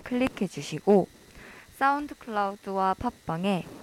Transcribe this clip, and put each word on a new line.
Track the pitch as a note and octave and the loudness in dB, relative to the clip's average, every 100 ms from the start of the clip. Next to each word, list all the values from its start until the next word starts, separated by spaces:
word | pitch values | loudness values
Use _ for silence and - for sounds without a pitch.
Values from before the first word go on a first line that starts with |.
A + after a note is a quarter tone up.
클릭해주시고, | - B3 B3+ - F#3+ - C#3+ D#3 - G3+ - - - - - - - - | -2 0 0 0 -4 -4 -8 -2 6 6 6 -4 -20 -20 -20 -20 -14 0
사운드 | C#4 C#4+ D4 D4 | 2 2 -2 -10
클라우드와 | - G#3+ G3 G3+ - F#3+ F#3+ | -6 -2 -2 -2 -4 0 2
팟빵에 | F#3+ D#3+ - - E3 F#3+ F#3 - - | 0 -4 -6 -6 -2 2 0 -2 -14